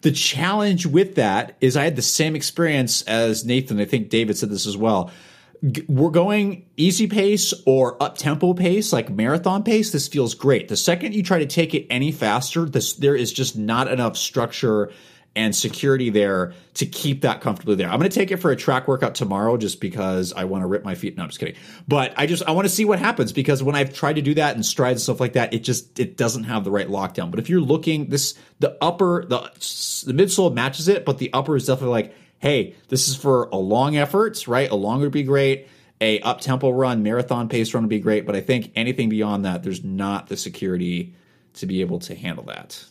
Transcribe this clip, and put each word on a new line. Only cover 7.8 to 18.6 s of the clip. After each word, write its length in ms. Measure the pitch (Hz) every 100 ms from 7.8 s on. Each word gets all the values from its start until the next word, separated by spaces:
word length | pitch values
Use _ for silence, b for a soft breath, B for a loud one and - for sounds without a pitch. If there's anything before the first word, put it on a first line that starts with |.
| 127 -
up-tempo 500 | 143 - 156 156 180
pace, 380 | 180 180 196 214
like 180 | 123 110
marathon 540 | 98 113 160 185 190
pace. 300 | 208 220 214
This 160 | 151 -
feels 240 | 147 120
great. 340 | - - 120 -
The 80 | 104
second 400 | - 175 254 208
you 80 |
try 160 | 180 180
to 60 | 147
take 280 | - 165
it 140 | 160 -
any 220 | 123 143
faster, 540 | - 110 110 135 165 160
this, 280 | 131 -
there 220 | - 143 143
is 160 | 117
just 260 | - 127 110
not 320 | 107 117 127
enough 280 | 127 117 -
structure 720 | - 131 117 - 123 107 101 B B B B 107
and 200 | 110 98
security 540 | 113 - 139 135 123
there 440 | 104 101 95 87 B B
to 120 | - -
keep 340 | - 147 139
that 180 | 131 -
comfortably 360 | 127 98 - 98
there. 120 | 90
I'm 120 | 107
gonna 100 | 180
take 220 | - 190
it 60 | 180
for 120 | 175
a 40 |
track 320 | 127